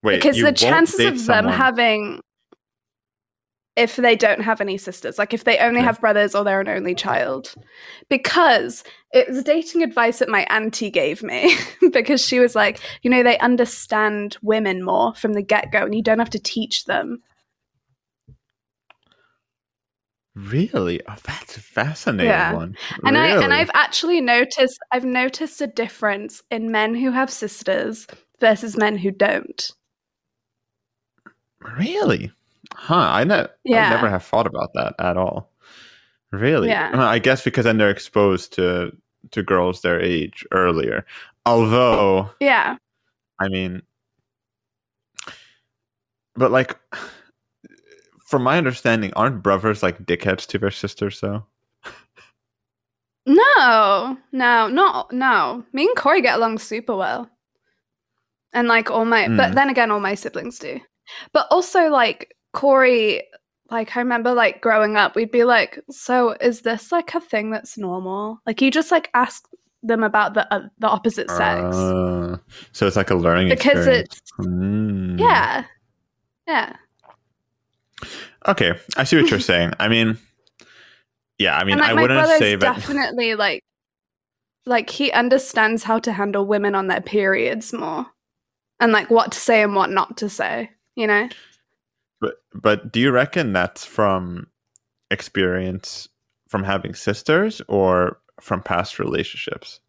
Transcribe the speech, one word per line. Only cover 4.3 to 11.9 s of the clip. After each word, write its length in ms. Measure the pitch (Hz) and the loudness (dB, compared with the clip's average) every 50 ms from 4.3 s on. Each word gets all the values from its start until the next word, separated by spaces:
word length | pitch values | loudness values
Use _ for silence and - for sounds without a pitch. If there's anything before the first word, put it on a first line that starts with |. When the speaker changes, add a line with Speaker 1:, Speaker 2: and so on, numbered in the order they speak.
| 202 - | 2 0
Speaker 2:
have 200 | 214 226 220 220 | 0 -2 -2 -2
any 180 | 208 202 190 196 | -2 -6 -6 -8
sisters, 400 | - - 180 - - 123 - - | -8 -10 -12 -10 -10 -10 -4 -4
like, 160 | 208 - - | -4 -4 -4
if 100 | 226 - | -4 0
they 140 | 254 226 - | 0 2 4
only 220 | - 240 233 240 | 2 2 2 2
Speaker 1:
Okay. 60 | 247 | 2
Speaker 2:
have 140 | 240 226 - | 2 0 0
brothers 340 | - 220 208 208 208 202 202 | 0 2 2 4 2 2 0
or 80 | 202 202 | -2 0
they're 160 | 202 190 196 | 0 0 -2
an 80 | 196 208 | -2 -2
only 260 | 214 190 190 185 180 | -4 -4 -4 -4 -6
child, 600 | 180 - 202 - - - - 175 - - - - - - _ _ - - - - - - _ | -4 -4 -2 -2 -2 -2 -2 -4 -8 -10 -14 -20 -20 -20 _ _ -20 -20 -20 -20 -20 -6 _
because 720 | 285 262 269 - - 339 349 311 247 202 123 123 120 - - - - _ _ _ | -4 -2 -2 -2 2 4 4 4 4 2 0 -4 -8 -10 -12 -16 -20 _ _ _
it 160 | - 254 247 - | 2 2 2 2
was 160 | 254 262 269 | -2 -6 0
dating 380 | 302 294 330 320 - - 339 | 0 0 0 0 -4 -2 -2
advice 360 | 330 247 226 254 233 233 247 - | -2 0 0 0 0 0 0 -2
that 100 | - - | -2 0
my 160 | 220 196 - - | 0 -2 0 0
auntie 400 | - 220 214 220 220 - 226 208 | -2 -2 -2 -4 -6 -6 -8 -2
gave 320 | 214 170 143 147 156 208 | -2 -2 0 0 -4 -6
me, 340 | 220 - - 123 - 359 - - - - - - | -8 -8 -6 0 2 2 2 2 -2 -10 -2 2
<laughs> 120 | - 330 | 2 4